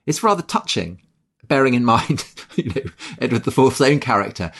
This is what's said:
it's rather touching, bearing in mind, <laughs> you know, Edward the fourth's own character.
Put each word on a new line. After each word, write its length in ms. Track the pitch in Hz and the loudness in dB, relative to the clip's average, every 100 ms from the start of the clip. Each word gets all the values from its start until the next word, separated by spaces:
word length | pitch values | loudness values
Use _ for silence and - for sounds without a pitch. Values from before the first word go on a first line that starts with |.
| - | -6
it's 160 | 151 | -2
rather 200 | 226 196 | 0 0
touching, 580 | - 220 - - 85 92 _ _ _ _ - | -2 -4 -2 -4 -6 -12 _ _ _ _ -2
bearing 260 | 139 135 | 2 4
in 100 | 123 | 2
mind, 400 | 120 117 - 147 - - | 4 2 2 -4 -4 -18
<laughs> 120 | - | -8
you 160 | - 151 | -6 -4
know, 100 | 85 - - - - | -6 -8 -14 -18 -6
Edward 220 | 123 117 | -2 -2
the 80 | - | 0
fourth's 300 | - 131 - | 4 2 4
own 180 | 135 147 | 2 2
character. 540 | 135 107 98 - 85 | 2 0 -2 -6 -8